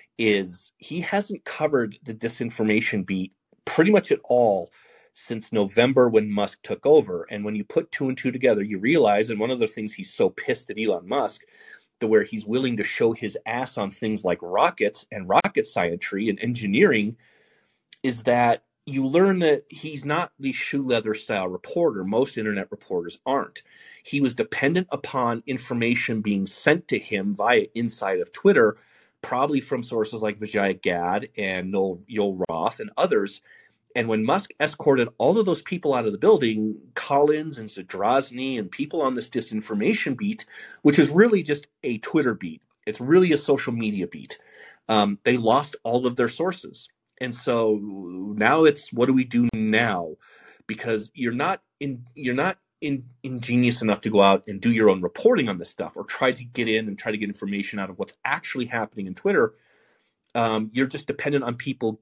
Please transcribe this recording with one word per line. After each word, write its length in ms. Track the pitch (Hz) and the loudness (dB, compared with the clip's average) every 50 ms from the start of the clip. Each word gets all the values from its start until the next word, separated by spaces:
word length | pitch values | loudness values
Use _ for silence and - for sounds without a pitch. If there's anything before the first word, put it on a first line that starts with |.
| _ _ _ - | _ _ _ -2
is 540 | 113 110 104 98 98 90 87 - - - _ _ | 2 2 2 2 0 -4 -8 -16 -20 -20 _ _
he 240 | - - 147 175 | -14 -10 -8 -8
hasn't 440 | 170 - - 196 202 - 208 - - | -6 -2 -2 -4 -4 -4 -8 -10 -10
covered 520 | - - - 156 151 147 131 117 107 98 - _ | -12 -4 -2 0 2 2 2 0 -2 -4 -10 _
the 100 | - 110 | -14 -10
disinformation 920 | 107 - 117 - - 123 117 - - 113 107 104 110 113 - - 104 92 | -8 -8 -8 -6 -6 -6 -6 -4 0 0 2 2 2 2 0 -2 -4 -2
beat 280 | - 95 95 92 95 - _ _ _ _ _ _ | -2 -4 -4 -4 -6 -10 _ _ _ _ _ _
pretty 260 | - - - 165 196 | -2 2 4 4 6
much 200 | 214 196 - - | 6 4 4 2
at 100 | 135 - - | 0 -2 0
all 480 | - 127 123 120 110 101 95 85 - _ _ _ _ _ _ _ _ _ | 2 2 4 4 4 4 2 -2 -6 _ _ _ _ _ _ _ _ _
since 380 | - - - 117 110 107 - | -20 -12 -10 -8 -10 -8 -4
November 560 | - 110 101 98 98 113 117 127 135 131 123 123 | 0 0 0 2 2 2 4 4 6 4 4 6
when 240 | 110 110 107 107 | 6 4 2 2
Musk 280 | 104 104 101 98 - - - | 0 -2 -2 -2 -4 -10 -10
took 220 | - 101 - - | -8 -8 -2 4
over. 420 | 135 151 156 117 101 92 87 - - | 6 6 6 6 4 -2 -8 -6 -8
And 140 | - 107 104 | -8 -8 -6
when 120 | 107 107 | -6 -6
you 100 | 107 101 | -6 -6
put 260 | - - 165 - - | -2 -2 -2 -2 -2
two 160 | - - 143 131 | -4 -4 -4 -4
and 100 | 131 - | -4 -2
two 140 | - 127 | -4 -4
together, 320 | 123 127 127 127 113 104 98 | -2 0 2 2 2 2 0
you 160 | 107 107 92 | -2 -4 -2
realize, 500 | 98 123 160 165 123 104 101 101 110 110 | 0 2 2 4 4 4 4 2 2 0
and 100 | 113 104 | -2 -2
one 120 | 110 123 | -2 -2
of 80 | 131 123 | 0 -2
the 80 | 117 107 | -2 -2
things 240 | - - 107 107 | -2 -6 -10 -10
he's 220 | - - 98 - - | -10 -12 -14 -14 -2
so 160 | - 110 92 | 0 0 0
pissed 400 | - - - - 123 - - - | 0 -2 -4 -6 -6 -6 -6 -10
at 80 | 101 - | -8 -4
Elon 280 | - 107 95 85 87 92 | -2 -2 -2 -2 -4 -4
Musk, 320 | 117 143 - - - - - _ _ _ - - - - _ _ _ _ | -2 -2 -2 -2 -6 -10 -18 _ _ _ -20 -20 -20 -20 _ _ _ _
to 80 | - 110 | 0 4
where 160 | 110 107 104 | 4 4 4
he's 220 | - - 107 101 | 2 -2 -8 -6
willing 320 | 104 110 123 135 127 120 104 | -4 -4 -2 -2 -2 -2 -2
to 60 | 101 | -4
show 260 | - - - 120 113 | -4 -2 0 0 0
his 260 | 113 - - 104 - - - | 0 0 -6 -8 -8 -8 -8
ass 320 | 110 113 123 127 123 - - | -6 -6 -6 -6 -6 -6 -6
on 140 | 104 98 | -6 -6
things 320 | 98 - - 107 107 101 90 | -6 -6 -4 -4 -4 -2 -2
like 160 | 92 87 - | -2 -2 -2
rockets 640 | - 87 90 104 139 175 175 - 135 127 - - - - | -4 -4 0 2 2 2 2 0 -2 -2 -2 -4 -12 -16
and 160 | - 107 95 90 | -14 -12 -4 0
rocket 380 | 98 139 - 202 - 147 110 | 2 2 2 0 -2 -4 -4
scientry 640 | - - - 87 85 85 87 - - - 98 107 113 | -4 -4 -4 -2 -2 -4 -6 -8 -8 -6 -4 -2 -2
and 100 | 98 98 | -2 -2
engineering, 800 | - 120 123 120 110 101 98 123 196 196 131 110 104 104 117 - _ _ _ _ _ _ _ _ _ _ _ _ _ _ - _ - | -4 -6 -6 -4 -4 -2 2 4 4 4 4 2 0 -2 -6 -10 _ _ _ _ _ _ _ _ _ _ _ _ _ _ -14 _ -4
is 200 | 135 120 117 110 | -4 -4 -2 0
that 400 | 131 123 120 120 117 117 - - _ _ _ _ | 2 4 4 4 4 2 0 -2 _ _ _ _
you 200 | - 139 135 131 | -8 -4 -2 -2
learn 340 | 131 139 170 185 196 190 185 | 2 4 4 4 4 4 4
that 240 | 175 160 147 139 - _ | 4 4 2 2 0 _
he's 360 | - - - 160 156 139 135 | -16 -14 -14 -12 -12 -10 -6
not 260 | 143 147 165 175 - _ - | -4 -2 -2 -2 -4 _ -6
the 140 | 139 135 127 | -6 -6 -4
shoe 340 | - - - - 139 135 127 | -4 -6 -4 -4 -4 0 0
leather 260 | 123 113 107 110 107 | 0 0 0 -2 -4
style 340 | - - - 117 98 92 92 | -4 -4 -4 -2 -2 -2 -4
reporter. 580 | 90 90 - - - 170 170 160 120 101 92 | -6 -8 -10 -6 -2 0 2 2 0 0 -4
Most 320 | 95 104 113 135 135 - 120 | -2 0 0 0 0 -2 -4
internet 340 | 107 107 104 98 95 - | -4 -4 -4 -4 -6 -8
reporters 480 | - - - _ 95 90 85 85 - - _ | -10 -14 -10 _ -6 -6 -6 -6 -12 -10 _
aren't. 360 | 131 135 139 - - - - - _ _ _ - - - - _ | -2 -2 -2 -2 -4 -10 -18 -20 _ _ _ -20 -20 -20 -20 _
He 180 | - - 143 | -6 -2 0
was 120 | 139 127 120 | 0 0 0
dependent 540 | - 113 - - - - 139 165 180 185 - | -2 -4 -4 -2 -2 0 0 0 0 -2 -4
upon 520 | 147 - - - - 135 123 117 117 117 - | -6 -8 -8 -6 -4 -2 -2 -2 -2 -4 -6
information 760 | - 131 123 - - 123 120 117 117 120 120 - - 117 110 | -8 -8 -8 -8 -6 -4 -2 0 0 0 0 -2 -2 -4 -2
being 260 | 104 107 104 98 95 92 | -2 -2 -2 -2 -2 -4
sent 400 | - - - 143 151 175 - - | -8 -2 2 2 2 2 0 -2
to 100 | 131 104 | -4 -4
him 380 | - - 107 98 95 101 101 | -4 -4 -4 -4 -2 -4 -4
via 300 | 95 101 113 123 113 101 - _ | 0 2 4 4 4 4 0 _
inside 460 | 117 120 117 - - - 95 95 90 | -4 -4 -4 -4 -6 -4 -4 -2 -2
of 100 | 87 - | -4 -6
Twitter, 460 | - - - 196 202 147 117 107 104 - _ _ _ _ _ _ _ _ | -8 0 2 4 6 6 6 4 4 0 _ _ _ _ _ _ _ _
probably 380 | - - 131 123 135 147 151 135 | -10 -6 -2 -2 0 0 0 -2
from 240 | 120 - 143 123 120 | -4 -4 -6 -6 -6
sources 380 | - 123 113 107 107 - 113 | -4 -2 -2 -2 -2 -4 -4
like 180 | 107 107 104 104 | -4 -4 -4 -6
Vijaya 340 | 107 104 - 104 98 98 92 | -8 -4 -2 0 0 0 0
Gad 540 | 90 - 95 90 87 87 87 92 107 127 - - - | -2 -2 -2 -2 0 0 -2 -2 -2 -4 -6 -8 -8
and 340 | 101 95 95 92 90 92 | -6 -4 -4 -6 -6 -4
Noel, 300 | 98 98 95 95 90 87 101 - | -2 -2 -2 -2 -4 -8 -12 -8
Yoel 340 | 120 107 101 101 95 90 90 - | -4 -2 -2 -2 -2 -2 -4 -4
Roth 300 | 82 80 85 113 - - | -2 -2 -2 -2 -4 -6
and 120 | 113 104 - - | -10 -10 -2 -2
others. 440 | 156 185 147 110 98 104 - - _ _ - - _ _ _ _ _ _ _ | 0 2 2 0 0 -2 -6 -14 _ _ -20 -20 _ _ _ _ _ _ _
And 120 | 123 117 113 | -4 -2 0
when 160 | 110 110 110 | 0 0 2
Musk 280 | 117 156 196 196 - - - | 2 0 0 -2 -6 -4 -2
escorted 500 | 147 151 - - - 151 139 127 120 110 - - | -2 -2 -2 0 2 2 4 4 2 0 -2 0
all 220 | 110 139 185 226 | 2 2 4 2
of 60 | 214 | 2
those 180 | 185 160 - - | 2 0 -2 -4
people 300 | - 185 175 - 156 139 | -6 -6 -4 -2 0 0
out 120 | 123 117 | 0 0
of 60 | 110 | -2
the 60 | 104 98 | -2 2
building, 600 | 120 190 220 170 131 117 110 107 107 110 104 73 65 - _ | 4 4 4 6 4 0 0 0 -2 -4 -4 -8 -12 -14 _
Collins 640 | - - - 143 139 147 151 151 151 156 160 151 120 | -12 -4 0 2 4 4 4 4 0 -2 -6 -10 -12
and 120 | 110 104 | -14 -14
Zadrozny 880 | - 98 92 92 - 92 98 110 123 135 135 131 120 123 131 135 131 120 | -14 -16 -14 -10 -6 -2 0 2 2 2 0 -2 -6 -8 -6 -6 -4 -6
and 140 | 107 90 | -6 -8
people 300 | - - 135 147 - 170 | -6 -8 -8 -6 -4 -2
on 120 | 147 131 127 | -2 -2 -2
this 140 | 120 113 - | -4 -6 -6
disinformation 840 | - 123 107 - 113 107 107 - 113 104 110 160 - - - 160 131 | -6 -6 -6 -6 -8 -8 -6 -6 -4 -2 0 0 0 -2 -2 -4 -6
beat, 300 | 117 104 101 110 - - - - - - - - - - | -4 -6 -6 -6 -8 -12 -18 -20 -20 -20 -20 -18 2 4
which 160 | 151 143 - | 4 6 6
is 100 | 151 139 | 4 6
really 340 | 143 175 214 240 220 196 156 | 6 6 6 8 6 4 2
just 240 | 143 147 143 - _ _ _ - | 0 -4 -4 -4 _ _ _ -6
a 140 | 139 120 110 | -6 -6 -6
Twitter 360 | - - - 160 143 127 110 | -6 -2 0 2 2 2 0
beat, 280 | 95 95 87 80 - _ _ _ _ _ | -2 -6 -10 -10 -12 _ _ _ _ _
it's 160 | 107 107 - | -10 -8 -6
really 320 | 123 127 160 185 185 175 156 | 0 4 4 6 6 6 4
a 40 | - | 2
social 360 | - - 143 135 - - 120 | 2 2 0 0 0 -2 -4
media 340 | 117 113 107 104 98 87 85 | -2 -2 -2 -2 -2 -4 -6
beat, 300 | - 78 - - - - _ _ _ - - - - _ _ - | -8 -12 -16 -16 -18 -20 _ _ _ -20 -20 -20 -20 _ _ 0
um, 320 | 110 107 104 104 101 - _ | 2 4 4 2 0 0 _
they 140 | 120 123 127 | 2 2 4
lost 380 | 113 110 117 135 147 143 - - - | 4 4 4 4 2 -2 -8 -10 -4
all 240 | 117 117 123 127 123 | -2 0 0 0 0
of 80 | 123 | 0
their 140 | 127 123 117 | 0 0 -2
sources. 580 | - - 160 185 180 - - - - - - - _ _ _ _ _ _ | -2 -2 -4 -4 -4 -6 -12 -18 -20 -20 -20 -20 _ _ _ _ _ _
And 160 | 127 127 120 | -8 -8 -8
so 440 | 123 - 139 123 117 113 110 107 107 | -6 -4 -2 0 2 2 2 2 0
now 840 | 104 107 98 98 95 87 90 92 95 104 104 104 104 117 139 160 160 | -2 -8 -12 -12 -12 -12 -10 -10 -8 -8 -4 2 2 4 6 6 6
it's, 300 | 156 147 147 - - - | 6 4 4 -4 -8 -2
what 140 | 117 120 131 | 0 2 4
do 60 | 131 | 4
we 120 | 131 127 | 2 2
do 240 | 123 120 120 120 120 110 | 2 2 2 2 2 0
now? 600 | 110 110 107 107 110 120 113 101 90 85 80 78 - _ _ - _ _ - - _ _ - | 0 0 2 2 2 2 2 0 -2 -4 -8 -10 -14 _ _ -20 _ _ -20 -20 _ _ -12
Because 440 | 110 - - 120 113 107 101 - _ | -10 -8 -4 -2 -2 -2 -4 -8 _
you're 200 | 139 127 120 117 | -4 -4 -2 -2
not 280 | 123 147 175 190 - _ _ _ _ | -2 -2 -2 -2 -4 _ _ _ _
in, 260 | 143 143 131 123 123 - _ | -8 -8 -8 -10 -12 -18 _
you're 200 | 151 143 123 123 | -8 -4 -2 -2
not 240 | 131 151 185 190 - _ _ _ _ | 0 0 -2 -2 -6 _ _ _ _
in, 240 | - 151 139 135 123 - - _ - | -6 -4 -4 -4 -6 -12 -18 _ -12
ingenious 580 | 135 127 123 120 120 120 123 123 120 117 - | -10 -10 -8 -4 0 2 4 4 4 2 2
enough 200 | 117 107 101 - | 0 0 0 0
to 80 | - 110 | 0 2
go 120 | 107 104 | 4 6
out 220 | 98 98 98 95 - - | 6 6 6 4 0 -6
and 140 | 101 98 | -10 -2
do 100 | - 117 | 0 0
your 180 | 117 113 110 104 | 2 6 6 4
own 120 | 92 95 | 4 4
reporting 480 | 90 87 - - - 226 247 196 135 113 | 0 -6 -6 2 4 4 4 4 2 0
on 80 | 98 87 | -4 -6
this 120 | 85 - | -8 -12
stuff 280 | - - 98 80 - - | -10 -10 -10 -10 -10 -12
or 80 | 101 | -12
try 260 | - - - 131 131 | -10 -4 0 0 0
to 120 | 127 - 123 | 0 -2 -8
get 240 | 120 123 127 117 110 | -10 -6 -4 -2 0
in 180 | 110 110 110 107 | 0 0 -2 -4
and 100 | 101 101 | -8 -8
try 140 | - 117 | -6 -6
to 60 | 107 107 | -4 -4
get 100 | 107 101 | -6 -8
information 500 | 101 - - 98 101 101 98 - - 104 | -8 -8 -8 -6 -4 -4 -6 -6 -6 -8
out 120 | 98 92 | -8 -8
of 100 | 92 - | -8 -10
what's 140 | 98 - - _ - | -10 -10 -10 _ -4
actually 440 | 127 139 156 - - - 135 123 120 | -4 -4 -4 -4 -8 -6 -6 -6 -4
happening 400 | 123 117 110 - - 107 98 92 | -4 -4 -4 -4 -6 -10 -10 -10
in 80 | 90 | -10
Twitter. 400 | - - 196 202 160 120 110 - _ _ _ _ _ _ _ _ _ _ _ _ _ _ _ - | -4 -2 0 2 4 2 2 0 _ _ _ _ _ _ _ _ _ _ _ _ _ _ _ -2
Um, 360 | 120 117 113 110 110 110 110 110 | 0 0 0 0 -2 -2 -2 -2
you're 140 | 123 135 131 | -2 -2 -2
just 200 | - 139 - - | -2 -6 -6 -6
dependent 360 | - - - 147 147 139 131 | -6 -6 -4 -2 -2 -2 -2
on 120 | 120 120 | -4 -6
people 440 | 120 - 139 127 - 120 113 110 - | -6 -6 -8 -6 -4 -4 -4 -4 -6